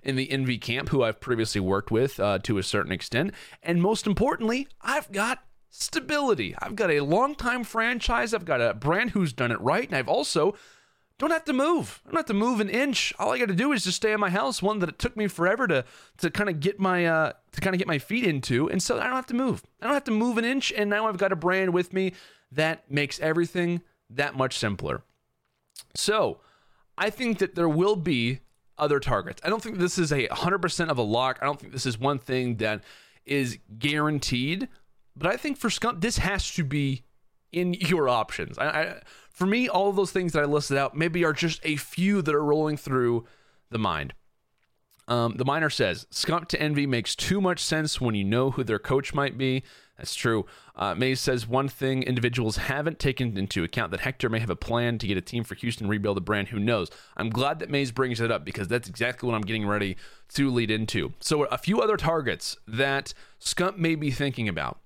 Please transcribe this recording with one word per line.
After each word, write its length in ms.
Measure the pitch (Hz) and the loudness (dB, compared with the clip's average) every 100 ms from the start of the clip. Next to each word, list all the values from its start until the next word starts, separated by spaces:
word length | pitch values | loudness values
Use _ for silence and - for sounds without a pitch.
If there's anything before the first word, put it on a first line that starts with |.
in 140 | 139 131 | -2 -2
the 160 | 131 | 0
Envy 260 | 135 131 117 | -2 0 -2
camp 320 | - 123 - | -2 -4 0
who 140 | 139 | 2
I've 160 | 113 - | 2 0
previously 420 | - 117 110 104 | -2 0 0 0
worked 300 | 92 98 - | 2 0 2
with, 280 | 110 135 - | 2 2 0
uh, 200 | 101 95 | 0 0
to 180 | - 104 | 0 -2
a 60 | |
certain 280 | 92 104 - | 0 -2 0
extent. 440 | 90 - 117 185 - - - | -4 -2 -2 -2 -6 -20 -10
And 220 | 165 170 | 0 2
most 240 | 180 220 214 | 4 2 0
importantly, 600 | 180 254 - 220 247 277 - | 2 2 2 0 -2 -4 -8
I've 300 | - 285 - | -4 -4 -4
got 320 | 196 226 254 - - _ | -4 -2 -4 -10 -20 _
stability. 880 | - - 330 - 294 277 170 92 - | -10 -4 -4 -2 0 2 2 -2 -4
I've 180 | - 208 | -8 -2
got 140 | 190 | 2
a 120 | 147 | 2
long-time 640 | 143 180 269 294 240 247 220 | 4 2 2 0 -2 -2 -2
franchise. 680 | 226 226 247 - 240 240 | 0 0 0 0 0 0
I've 120 | 220 170 | -2 0
got 160 | 131 | 2
a 120 | 117 | 2
brand 380 | 104 139 180 240 | 2 2 2 2
who's 200 | 202 165 | 2 0
done 200 | 117 123 | 0 0
it 100 | 113 | 2
right. 260 | 120 180 254 | 2 0 0
And 80 | 147 | -2
I've 140 | 127 | 2
also 460 | 202 285 165 165 208 - - _ _ _ _ | 0 2 2 2 0 -18 -20 _ _ _ _
don't 120 | 302 | 0
have 120 | 320 | 0
to 100 | 320 | 0
move. 480 | 262 294 339 101 - - | 0 2 2 0 -12 -2
I 60 | |
don't 60 | 330 | -2
have 60 | - | 0
to 60 | |
move 280 | 202 233 233 | 2 2 2
an 80 | 208 | 0
inch. 440 | 233 285 247 - - | 0 0 0 -2 -2
All 140 | 208 | -2
I 40 | 247 | 0
gotta 160 | 233 | 0
do 200 | 180 269 | 2 2
is 100 | 254 | 2
just 140 | 180 175 | 0 0
stay 160 | 220 | 0
in 80 | 214 | 2
my 80 | 196 | 0
house, 320 | 185 262 196 | 0 -2 0
one 180 | 190 214 | 0 0
that 80 | 175 | -2
it 100 | - | -2
took 200 | 240 220 | -4 0
me 100 | 202 | -4
forever 400 | - 175 226 240 | 2 2 2 2
to, 160 | 139 - - - - | 2 0 -16 -20 -4
to 120 | 170 | -2
kinda 220 | - 208 | 0 -2
get 260 | 156 165 202 | 0 -2 0
my, 260 | 190 180 170 | 0 4 4
uh, 280 | 160 156 - _ | 4 2 -2 _
to 100 | - | -4
kinda 160 | 196 185 | 0 0
get 100 | 220 | 0
my 120 | 147 | -2
feet 240 | - 226 | -2 0
into. 460 | 220 143 - 123 156 | 2 0 0 2 2
And 120 | 185 | 0
so 160 | - 240 | 0 0
I 60 | |
don't 120 | 247 262 | 0 -2
have 100 | 254 | -2
to 80 | |
move. 280 | 240 262 98 - _ | -2 0 -2 -8 _
I 40 | 233 | 0
don't 100 | 285 | 0
have 100 | 269 | 0
to 60 | |
move 260 | 214 240 226 | 0 2 0
an 80 | 233 | 0
inch. 260 | 269 - | 0 -2
And 180 | - 208 | -2 0
now 180 | 208 220 | 2 0
I've 100 | 185 | 0
got 160 | 190 | 0
a 20 | 180 | 2
brand 380 | 170 190 190 | 2 2 2
with 180 | 180 180 | 2 0
me 220 | 190 190 - - _ _ | -2 -2 -4 -20 _ _
that 360 | 131 156 165 _ | 0 0 -2 _
makes 300 | 143 143 - | -2 -2 -2
everything 640 | 156 160 170 180 175 170 _ _ _ | 0 2 0 0 0 -2 _ _ _
that 280 | 123 143 131 | -2 -2 0
much 200 | 131 - | -2 0
simpler. 460 | 110 95 73 62 _ _ _ _ _ _ _ - - | -2 -2 -4 -4 _ _ _ _ _ _ _ -20 -14
So 460 | - - 214 131 - _ _ _ _ _ - | -4 0 2 2 -2 _ _ _ _ _ -4
I 120 | 202 | -4
think 300 | 214 240 208 | 0 -2 0
that 140 | 190 | 0
there 140 | - 170 | 2 2
will 300 | 151 190 214 | 4 2 2
be 420 | 165 127 117 131 - _ _ - | 0 2 0 -2 -10 _ _ -4
other 240 | 147 143 | 2 2
targets. 400 | - 107 92 - | 2 0 -2 -6
I 60 | 165 | -4
don't 120 | 220 | -4
think 160 | 220 180 | -4 -2
this 200 | 175 185 | 0 0
is 160 | 160 | 0
a 140 | 143 117 | 0 -2
hundred 340 | - 175 196 | -2 0 0
percent 280 | 175 - 165 | -2 -2 -2
of 80 | 131 | 0
a 60 | |
lock. 340 | 107 113 131 127 | 2 2 0 0
I 40 | 139 | -4
don't 140 | 147 | -4
think 140 | - | -8
this 120 | 131 131 | -6 -4
is 140 | 113 | 0
one 200 | 135 139 | 0 -2
thing 360 | - 131 123 113 | -2 -2 0 0
that 240 | 110 107 - - - _ - | -2 -2 -8 -20 -20 _ -2
is 340 | 143 127 - - 110 | 0 0 -4 -14 -4
guaranteed. 920 | 147 151 151 151 - 123 131 180 262 - - _ _ - | -2 2 2 0 0 0 0 -2 -6 -10 -20 _ _ -4
But 160 | 160 | -2
I 20 | 233 | -2
think 220 | 302 277 | -4 -2
for 120 | 226 | -2
Scump, 300 | - 226 175 | 4 2 4
this 200 | 214 - | 0 2
has 300 | 180 196 - | 2 0 -2
to 120 | - | -2
be 400 | 143 143 139 131 - _ _ _ _ | 0 2 0 -2 -8 _ _ _ _
in 220 | 170 180 | -2 0
your 360 | 175 151 180 131 | 0 2 2 4
options. 480 | 120 107 - 85 - | 2 0 -4 -8 -2
I, 80 | 147 | 0
I, 360 | 151 147 - - - - | 0 -2 -6 -18 -20 -20
for 140 | - 185 | -2 2
me, 240 | 226 254 | 2 2
all 200 | 185 202 | 2 2
of 60 | 196 | 2
those 160 | 190 | 2
things 220 | 196 180 | 0 0
that 100 | 156 | 2
I 20 | 143 | 2
listed 320 | 147 139 139 | 2 2 0
out 180 | 135 147 | 0 0
maybe 280 | 170 170 | 0 2
are 100 | 165 | 2
just 260 | 151 170 151 | 2 0 0
a 120 | 160 147 | -2 -2
few 440 | - - 190 202 | -4 0 2 2
that 140 | 151 147 | 2 2
are 80 | |
rolling 340 | 147 151 156 147 | 4 4 2 -2
through 480 | - 131 120 117 117 - _ _ _ | 0 2 2 0 -4 -20 _ _ _
the 100 | 113 | -2
mind. 340 | 101 78 69 - _ _ _ _ _ _ _ _ - | 0 -2 -6 -12 _ _ _ _ _ _ _ _ -2
Um, 300 | 120 117 110 | 0 0 0
the 80 | 127 | 0
Miner 260 | 147 156 | 0 0
says, 340 | - 107 87 - | 2 0 -2 -8
"Scump 360 | - - 165 160 | -4 -2 -2 -2
to 120 | - | -2
Envy 240 | 151 143 143 | 0 0 0
makes 300 | 120 - - | 0 -2 -4
too 260 | - 190 | 0 2
much 180 | 190 180 | 2 0
sense 400 | - 156 156 - | 0 -2 -2 -2
when 140 | 123 | 0
you 100 | 107 | 0
know 280 | 98 117 135 | 2 2 2
who 120 | 120 | 0
their 140 | 117 107 | -2 -2
coach 360 | - 135 139 | 0 0 0
might 240 | 135 139 113 | -2 -2 -2
be." 260 | 131 131 - - _ - | 0 -2 -4 -20 _ -16
That's 160 | - | -10
true. 320 | - 123 110 - - - - | -2 2 2 -2 -12 -20 -6
Uh, 180 | 98 | -4
Mays 260 | 87 131 127 | 0 0 0
says, 280 | - 127 110 | 0 -2 0
"One 200 | 131 139 | -2 -2
thing 360 | - 131 131 | -2 -2 0
individuals 540 | - 123 120 120 110 - | 0 0 0 0 -2 -2
haven't 420 | - 139 151 160 | -2 -2 -2 0
taken 360 | 139 131 123 98 | -2 0 -2 -2
into 280 | 98 98 | -2 -2
account 280 | 85 - 92 | -2 -2 -2
that 100 | 92 | -2
Hector 280 | 131 - 123 | -4 -2 0
may 100 | 110 | 0
have 120 | 113 | -2
a 40 | - | -4
plan 440 | - 117 120 117 | -2 0 0 0
to 80 | 110 | 0
get 100 | 98 | -2
a 40 | |
team 220 | - 120 | -2 -6
for 120 | 113 - | -6 -6
Houston, 320 | 117 113 101 | -6 -4 -2
rebuild 300 | 107 104 98 | 0 0 -2
the 40 | |
brand. 280 | 87 104 98 | 0 -2 -2
Who 100 | 110 | -2
knows?" 320 | 107 113 82 - - - | 2 2 0 -8 -14 -6
I'm 140 | 110 | -4
glad 260 | 110 139 156 | 0 0 -2
that 120 | - | -2
Mays 200 | 143 135 | -2 -2
brings 300 | 117 127 113 | -2 -2 0
it 100 | 117 | 0
up 140 | 110 95 | 0 -4
because 220 | 101 92 | -6 -2
that's 200 | 120 107 | -2 -4
exactly 400 | - 117 127 127 | -4 -4 -2 -2
what 80 | 110 | -2
I'm 60 | |
getting 240 | 98 113 104 | -2 -2 0
ready 320 | 104 98 90 - - - - | 0 -2 -4 -12 -20 -8 0
to 160 | 139 | 2
lead 180 | 120 110 | 2 0
into. 440 | 107 110 104 69 - | 0 0 -2 -4 -6
So 260 | - 151 139 | -2 0 2
a 120 | 127 | -2
few 240 | - 220 | 0 2
other 160 | 220 208 | 2 2
targets 580 | 160 165 123 80 - - - | 2 2 0 -4 -6 -10 -8
that 460 | 110 139 139 - - - - | 0 2 2 -2 -16 -20 -8
Scump 380 | - - 180 185 | -4 0 0 0
may 180 | 165 156 | 0 0
be 160 | 147 | -2
thinking 360 | 131 143 123 107 | 0 -2 0 -2
about. 320 | 80 67 - | -2 -4 -6